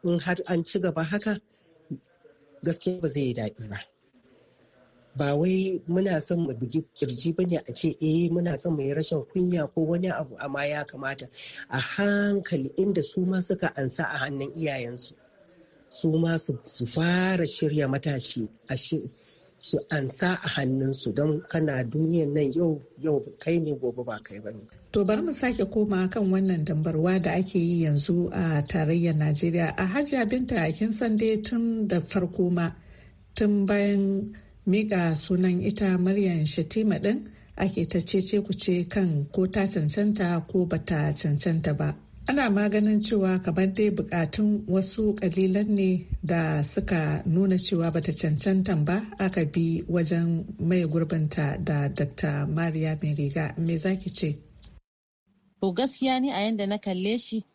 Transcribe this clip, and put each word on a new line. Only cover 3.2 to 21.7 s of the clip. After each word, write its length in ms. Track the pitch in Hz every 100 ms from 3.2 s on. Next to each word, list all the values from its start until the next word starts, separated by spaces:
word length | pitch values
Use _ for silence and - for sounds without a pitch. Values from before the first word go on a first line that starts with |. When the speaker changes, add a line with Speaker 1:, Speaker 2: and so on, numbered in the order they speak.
Speaker 1:
yi 120 | 131
daɗi 360 | 117 107 - 107
ba. 100 | 104 - _ _ _ _ _ _ _ _ _ _ _ _ 135
Ba 200 | 143 147
wai 440 | 175 185 190 185 -
muna 340 | 175 196 165
son 180 | 151 175
mu 120 | 160
bugi 280 | 117 123 160 156 -
kirji 400 | 131 123 165 165
ba 80 | 185
ne 120 | 170
a 140 | -
ce, 160 | 120 160 156
eh, 280 | 156 160 170
muna 260 | 170 175 143
son 160 | 180 156
mu 60 |
yi 120 | 135
rashin 280 | 143 156 160 -
kunya 420 | 190 180 175 147
ko 80 | -
wani 280 | 156 175 180
abu, 260 | 135 143 113
amma 260 | 143 139 147
ya 180 | 147
kamata 440 | 147 139 135 135 131 - - - -
a 80 | 131
hankali 920 | 127 - 202 202 202 202 180 151 135 -
inda 240 | 190 196
su 220 | 143 - 185
ma 140 | 185
suka 260 | 180 185 175 -
ansa 280 | 135 - 160
a 120 | 143
hannun 340 | 135 139 139 160
iyayensu. 560 | 160 131 120 123 - - _ _ _ _ - _ _
Su 280 | - 165 160
ma 200 | 165 165
su, 200 | - 131
su 220 | - - 120
fara 580 | 156 170 180 185 185 160
shirya 420 | - 156 151 139
matashi 600 | 139 156 135 - - 107 - -
a 40 | 131
shi-, 320 | - 160 123 - - - - _
su 180 | - 160 -
ansa 420 | 151 135 - 180 185
a 40 | 160
hannunsu, 680 | - 131 131 135 135 123
don 280 | 107 151 151 -
kana 360 | 165 156